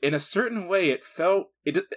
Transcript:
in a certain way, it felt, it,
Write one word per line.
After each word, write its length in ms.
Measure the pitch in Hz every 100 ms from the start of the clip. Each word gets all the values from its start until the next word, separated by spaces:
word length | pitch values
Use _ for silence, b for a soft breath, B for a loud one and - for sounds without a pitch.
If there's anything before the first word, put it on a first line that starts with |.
in 100 | 143
a 60 | 147
certain 480 | - 190 233 226 180
way, 240 | 196 165
it 140 | 127
felt, 460 | - - 170 196 - _
it, 140 | 147 160 -